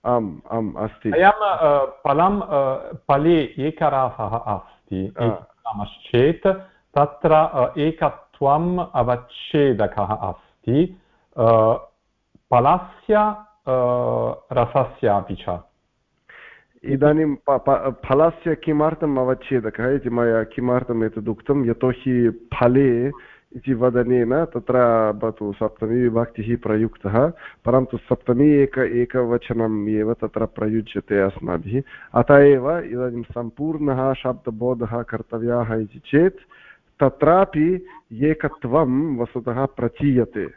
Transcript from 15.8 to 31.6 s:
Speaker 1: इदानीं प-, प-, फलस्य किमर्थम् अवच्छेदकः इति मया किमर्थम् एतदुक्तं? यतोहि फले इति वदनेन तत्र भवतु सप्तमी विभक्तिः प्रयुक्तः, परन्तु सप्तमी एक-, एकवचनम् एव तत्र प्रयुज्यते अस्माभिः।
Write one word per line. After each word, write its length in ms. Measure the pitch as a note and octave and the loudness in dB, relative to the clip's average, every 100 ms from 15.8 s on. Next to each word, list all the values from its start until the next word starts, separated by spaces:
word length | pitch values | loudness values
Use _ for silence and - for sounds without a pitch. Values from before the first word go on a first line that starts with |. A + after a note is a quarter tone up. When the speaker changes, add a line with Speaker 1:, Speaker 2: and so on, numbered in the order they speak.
| _ _ _ _ _ - - - _ _ | _ _ _ _ _ -20 -20 -20 _ _
Speaker 1:
इदानीं 500 | B2 C3+ D3 D#3 D#3 | -6 2 4 4 0
प-, 300 | C3+ - C3 C#3 | -2 -2 0 2
प-, 320 | B2+ A#2+ B2 - | 0 0 -8 -2
फलस्य 460 | C3+ E3 E3 F3 | 2 2 0 -6
किमर्थम् 640 | D#3 - D3+ D#3 E3 D#3+ C3+ | -4 -2 0 0 -2 -4 -2
अवच्छेदकः 720 | B2+ B2+ - C3 A2 - B2 | -2 -2 -2 -2 -2 -4 -2
इति 220 | C#3 B2 | -2 -2
मया 320 | A#2+ A#2+ A2+ | 0 2 2
किमर्थम् 640 | A2 - B2 B2 B2 A#2 | -2 -4 0 0 0 -2
एतदुक्तं? 640 | A2 A2+ A2 G#2+ - C#3+ A#2+ | -2 -4 -8 -8 -2 0 0
यतोहि 800 | A2+ C3 B2 C3+ B2 A#2 A2+ - | 0 -2 -2 -2 2 2 0 -12
फले 560 | - B2 B2+ C3+ A#2+ C3 C#3+ - - _ B2 | 0 2 4 4 2 -2 -6 -20 -20 _ -12
इति 180 | C3+ | -6
वदनेन 680 | A#2+ B2+ A#2+ A#2+ B2 A#2 C3+ | 0 2 2 2 2 2 0
तत्र 340 | E3 B2 A#2 B2+ A#2+ A2+ A2 | -2 -6 -2 2 4 4 2
भवतु 400 | G#2 A2+ A2 G#2 | 0 -6 -4 -8
सप्तमी 500 | G2 A2 - A2 A#2+ | -4 -6 -4 -4 0
विभक्तिः 540 | B2 A2+ A#2 - G#2+ A#2 | 2 0 -2 -6 -6 -4
प्रयुक्तः, 720 | G#2+ G#2+ A2 - G2 A2 D3 E3+ - - | -2 0 -2 -4 -2 0 0 -2 -20 -8
परन्तु 320 | - B2+ B2+ A#2 | 0 2 0 -6
सप्तमी 520 | - B2 - B2 D3 | -4 -4 0 2 4
एक-, 300 | D3 C#3 C3+ | 4 2 0
एकवचनम् 1120 | A#2 A#2+ A#2+ B2+ A#2+ A#2 - A2+ A2+ G#2+ G#2 | -2 0 -2 -2 -2 -2 -2 -4 -2 -2 -2
एव 240 | G#2+ G#2+ | -2 -2
तत्र 340 | A#2 A2 - A2+ | -4 -6 -4 -6
प्रयुज्यते 720 | - G#2+ A2 G#2+ G2+ - G2+ | -4 -4 -4 -4 -10 -2 0
अस्माभिः। 640 | F#2+ - - F2 | 0 -2 -6 -6